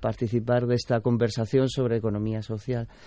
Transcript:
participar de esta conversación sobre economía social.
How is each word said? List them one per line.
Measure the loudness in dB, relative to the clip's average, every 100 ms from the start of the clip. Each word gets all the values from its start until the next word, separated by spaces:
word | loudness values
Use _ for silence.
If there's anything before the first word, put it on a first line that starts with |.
participar | -6 -2 -2 0 2 2 2
de | 0
esta | 0 0
conversación | 2 2 2 0 0 2 2
sobre | 0 0 0
economía | 0 -2 -2 -4
social. | -6 -8 -4 -4 -6 -12